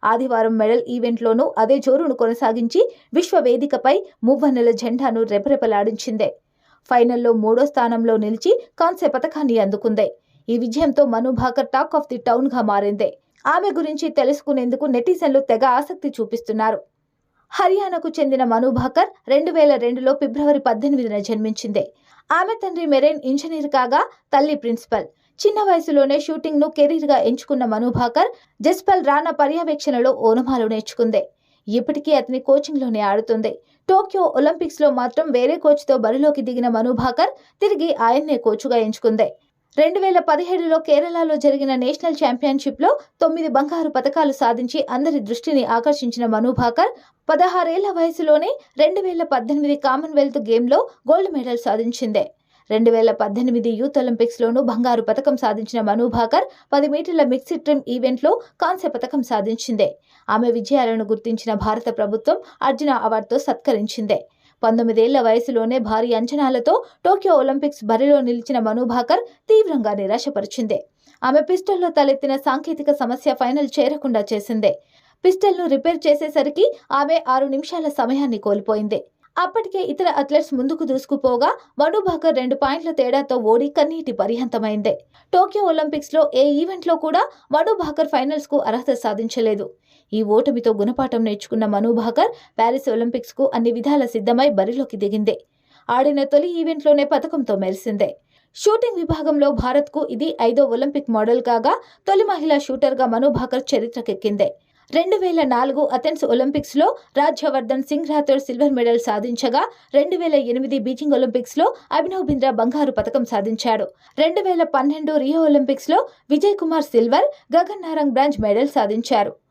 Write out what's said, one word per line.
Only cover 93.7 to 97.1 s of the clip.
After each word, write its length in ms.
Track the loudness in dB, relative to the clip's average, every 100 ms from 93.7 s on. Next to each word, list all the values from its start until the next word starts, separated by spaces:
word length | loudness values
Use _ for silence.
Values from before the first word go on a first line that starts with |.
విధాల 320 | 0 0 0 0
సిద్ధమై 420 | -2 0 2 2
బరిలోకి 480 | 2 -2 -2 -6 -4
దిగింది. 380 | -4 -2 -2 -2 _ _ _ _ -2
ఆడిన 340 | 2 2 2
తొలి 260 | 2 2 2
ఈవెంట్లోనే 500 | -2 -4 0 4 4
పతకంతో 480 | 4